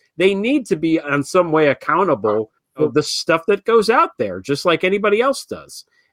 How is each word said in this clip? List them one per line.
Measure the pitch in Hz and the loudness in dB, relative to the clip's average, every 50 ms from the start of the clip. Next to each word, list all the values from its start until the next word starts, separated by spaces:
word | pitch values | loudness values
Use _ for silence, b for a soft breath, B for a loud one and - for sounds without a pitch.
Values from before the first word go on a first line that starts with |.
| _ _ _ | _ _ _
they | 156 180 196 196 | 0 2 2 2
need | 196 208 247 285 294 208 | 0 0 0 0 -2 -2
to | - 190 | -2 -4
be | 156 165 160 160 165 | -2 0 0 0 -2
on | - 143 143 143 135 | -2 -2 -2 -2 -2
some | - - 180 175 165 | 0 0 0 2 2
way | 156 160 151 | 2 2 2
accountable | 143 127 - - - 151 175 196 170 113 101 98 107 104 110 110 - _ _ _ _ _ | 2 0 0 -2 -2 0 0 0 0 0 0 0 0 0 0 -2 -6 _ _ _ _ _
for | - 151 147 | -2 -2 0
the | 117 151 | 0 0
stuff | 143 - - - - - 165 165 - | -2 -2 -4 -6 -2 -2 -2 -2 0
that | - 202 196 - | -2 -2 -2 0
goes | 226 226 226 202 220 | 2 2 2 4 4
out | 233 302 339 - - - | 2 2 2 0 -2 -4
there, | 113 98 90 92 | -6 -6 -6 -6
just | 92 - 143 - - | -6 -4 -4 -2 0
like | 180 165 156 - | 0 0 0 0
anybody | 185 196 202 196 - 202 220 | 0 0 0 0 2 2 2
else | 240 196 175 - - | 2 0 -2 -4 -8
does. | - 208 160 - - - - - _ _ _ _ _ | -12 -14 -14 -14 -16 -20 -20 -20 _ _ _ _ _